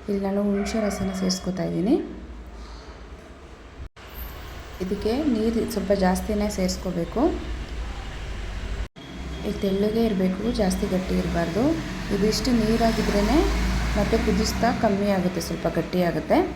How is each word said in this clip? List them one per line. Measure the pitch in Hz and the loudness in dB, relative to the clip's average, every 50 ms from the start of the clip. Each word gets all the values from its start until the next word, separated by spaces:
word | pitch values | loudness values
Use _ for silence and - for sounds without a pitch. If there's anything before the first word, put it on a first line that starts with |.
| - - | -6 -4
ಇಲ್ಲಿ | 202 196 196 | -2 -2 0
ನಾನು | 196 196 202 208 | 0 0 2 2
ಹುಣಸೆ | 208 202 202 208 202 - 226 214 | 2 2 0 0 0 0 0 0
ರಸನ | 202 196 - 190 190 190 - | 0 -2 -2 -2 -4 -2 -2
ಸೇರಿಸ್ಕೊತಾ | 190 185 185 - - 185 185 175 165 170 | 0 0 -2 -2 -2 -4 -2 -2 -2 -2
ಇದ್ದೀನಿ. | 170 165 170 220 302 392 - - - - - - - - - - - - - - - - - - - - - - - - - - - - - - - - - - - - - - - - - - - - - - - - - - - - - - - - 185 | 0 0 2 4 4 2 2 -2 -8 -12 -12 -14 -14 -14 -14 -16 -16 -16 -14 -14 -16 -16 -16 -16 -16 -16 -16 -16 -16 -18 -18 -18 -20 -20 -18 -20 -18 -18 -20 -18 -16 -14 -14 -14 -14 -16 -18 -16 -14 -12 -12 -10 -10 -12 -12 -12 -12 -12 -12 -12 -10 -8 -6
ಇದಕ್ಕೆ | 185 208 202 - 214 233 269 320 294 233 | -4 -4 -2 0 0 0 2 2 2 2
ನೀರು | 214 220 233 226 226 - - - | 2 2 2 2 2 0 0 -2
ಸ್ವಲ್ಪ | 202 185 185 202 190 185 | -2 2 2 2 4 4
ಜಾಸ್ತಿನೇ | 185 185 185 - - 214 208 208 208 - | 4 4 2 0 0 0 0 0 0 0
ಸೇರಿಸ್ಕೋಬೇಕು. | - 185 180 185 - - 190 170 175 170 - - 214 277 359 349 - - - - - - - - - - - - - - - - - - - - - - - - - - - - - - - - - - - - - - - - - - 208 | 0 0 0 0 -2 -4 -4 -2 -2 -2 -2 0 2 2 2 2 0 -4 -4 -6 -6 -6 -6 -6 -6 -6 -6 -8 -8 -8 -8 -8 -8 -8 -6 -6 -6 -6 -6 -6 -6 -4 -4 -4 -4 -4 -6 -8 -14 -16 -14 -12 -10 -8 -8 -6 -6 -4 -4
ಇದು | 175 175 - | -4 -2 0
ತೆಳ್ಳಗೆ | 196 190 196 202 214 214 226 233 220 | 0 2 2 2 2 2 2 2 2
ಇರಬೇಕು, | 202 185 185 185 185 190 208 233 - - | 2 2 2 2 0 0 -2 0 2 2
ಜಾಸ್ತಿ | 208 185 185 190 208 196 190 | 2 2 2 2 0 0 0
ಗಟ್ಟಿ | 185 185 - 185 180 175 | 0 0 0 0 0 0
ಇರಬಾರ್ದು. | 170 175 170 170 165 165 202 247 302 320 320 - - - - - - 202 | 0 0 0 0 0 0 2 2 2 2 0 -2 -6 -6 -6 -4 -2 0
ಇದಿಷ್ಟು | 196 196 214 214 - - 269 240 226 | 2 2 2 2 2 2 2 2 4
ನೀರಾಗಿದ್ರೇ | 220 214 226 226 226 226 220 - - - 190 202 202 214 247 320 392 - - - - - - - - - - 208 | 4 4 4 4 4 2 2 2 2 2 2 4 4 4 4 4 4 4 2 2 2 2 2 0 0 0 2 2
ಮತ್ತೆ | 202 202 220 226 226 | 2 2 2 2 2
ಕುದಿಸ್ತಾ | 226 196 190 214 - - - 233 233 262 - - | 2 2 2 2 0 0 2 2 2 2 4 2
ಕಮ್ಮಿ | 214 196 196 202 208 196 | 2 4 4 2 2 2
ಆಗುತ್ತೆ, | 190 175 180 - 170 165 - | 2 2 0 0 -2 -4 -4
ಸ್ವಲ್ಪ | 175 156 - 170 - 175 | -4 -2 -2 -2 0 0
ಗಟ್ಟಿ | 165 - - 180 180 170 | -2 0 2 2 2 2
ಆಗುತ್ತೆ. | 156 156 147 - 202 302 370 339 - | 2 0 2 4 4 4 4 2 -2